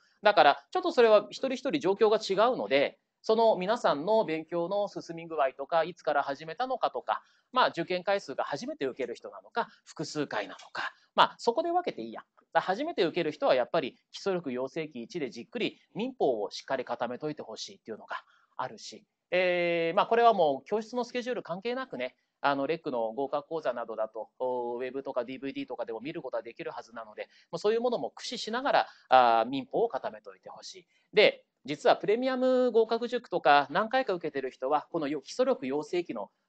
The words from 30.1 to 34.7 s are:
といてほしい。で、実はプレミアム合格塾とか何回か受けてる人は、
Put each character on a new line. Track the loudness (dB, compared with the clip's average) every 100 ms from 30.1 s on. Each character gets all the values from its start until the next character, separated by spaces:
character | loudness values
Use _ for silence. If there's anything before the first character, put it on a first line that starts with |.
| -12
と | -18 -20
い |
て | -20
ほ | -18
し | -18 -18
い。 | -20 _ _
で、 | 6 6 6 _ _ -10
実 | 0 4
は | 4
プ | 2
レ | 0
ミ | 0
ア | 0
ム | 2 2 4
合 | 2 2
格 | -2 -4
塾 | -8 -4
と | 2
か | 6 6 4
何 | -2 0
回 | 0 0
か |
受 | -2 -4
け |
て | -6
る | -8
人 | -4
は、 | -2